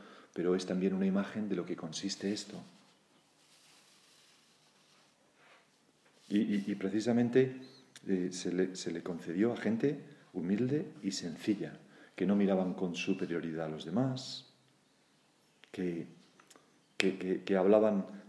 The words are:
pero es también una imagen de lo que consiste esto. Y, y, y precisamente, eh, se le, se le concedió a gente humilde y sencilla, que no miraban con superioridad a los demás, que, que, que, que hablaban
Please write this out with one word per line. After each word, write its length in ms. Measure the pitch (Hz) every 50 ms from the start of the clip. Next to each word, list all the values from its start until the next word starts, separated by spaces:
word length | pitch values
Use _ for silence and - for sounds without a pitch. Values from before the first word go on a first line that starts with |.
| - - - - - - -
pero 200 | - 85 90 90
es 120 | 95 -
también 260 | - 92 92 92 98
una 140 | 95 95 98
imagen 420 | 95 92 101 101 - - 110 107 101
de 80 | 98
lo 80 | 87 85
que 120 | 90 87
consiste 560 | - 87 82 80 - 98 98 - - 95 98
esto. 300 | 107 101 - - - 87 - - - - _ _ _ _ _ _ _ _ _ _ _ _ _ _ _ - _ - - - _ _ _ _ _ _ _ _ _ _ _ _ _ _ _ _ _ _ _ _ _ _ _ _ _ _ _ _ _ _ _ _ _ - - - _ _ _ _ _ _ _ _ _ _ _ _ - -
Y, 100 | 101 104
y, 260 | 113 107 104 101 -
y 80 | 107 98
precisamente, 840 | 98 98 95 104 107 107 123 117 120 120 117 120 131 131 131 - - - - - - - - - - -
eh, 220 | 98 98 90 90 90
se 220 | - - - 92
le, 240 | 85 90 92 92 92
se 160 | - - 90
le 100 | 85 85
concedió 500 | - 90 85 80 - 87 82 92 107 120
a 40 | 117
gente 480 | - - 107 113 113 143 143 151 - - - - - - - -
humilde 580 | 92 80 90 101 110 127 131 143 151 - - - -
y 100 | 104 98
sencilla, 600 | 98 - 87 85 78 - - 110 104 92 82 73 - - - - - - - - _
que 120 | - 92
no 100 | 92 104
miraban 380 | 101 98 95 95 92 92 90 87
con 200 | - 98 87 82
superioridad 720 | - - 98 95 95 92 85 85 82 80 82 78 80 82
a 40 | 78
los 160 | 78 78 -
demás, 680 | 82 87 117 131 135 127 127 - - - - - - _ _ _ _ _ _ _ _ _ _ _ _ _ _ _ _ _ _ _ _ _ _ - -
que, 340 | - - 92 87 85 82 - - - - - _ _ - - - - - _ _ _ _ _ _ _ -
que, 180 | 101 92 95
que, 260 | 92 95 92 95 -
que 140 | - - 98
hablaban 500 | 92 92 98 107 107 110 107 104 98 92 - - - -